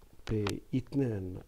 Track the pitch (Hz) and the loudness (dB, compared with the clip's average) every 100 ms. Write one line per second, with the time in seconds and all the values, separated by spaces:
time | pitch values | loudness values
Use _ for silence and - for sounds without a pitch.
0 | - - - 110 101 - - 131 - 139 | -20 -10 0 2 2 -2 0 -2 0 2
1 | 127 104 92 90 | 2 2 -2 -6